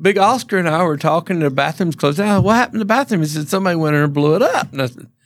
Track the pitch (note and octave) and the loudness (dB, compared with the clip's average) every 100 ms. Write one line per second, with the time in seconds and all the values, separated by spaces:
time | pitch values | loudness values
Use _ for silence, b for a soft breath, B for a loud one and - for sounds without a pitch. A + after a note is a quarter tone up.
0 | F#3 G#3 G3+ B3+ A#3 F#3+ E3+ D#3+ F3+ C#3+ | 0 2 2 2 -2 -2 0 0 0 0
1 | D#3 D#3+ D#3+ F3 D3 C3 C#3 - F3 - | 0 0 -2 -2 0 0 -2 -2 -4 -2
2 | C#3+ D3 G#3 G3+ F#3 A#3 B3 A3 G#3 A#3 | -2 0 0 2 4 2 0 -2 0 0
3 | C#4 F#3+ D3+ D#3 D3+ F#3+ F#3+ E3+ D#3 D3 | 0 -2 -2 -4 -4 -2 0 0 2 2
4 | D3 C#3+ D3 E3 C4 B3+ - C3+ B2+ A#2+ | 2 2 2 2 2 0 -4 -6 -6 -8
5 | - _ | -20 _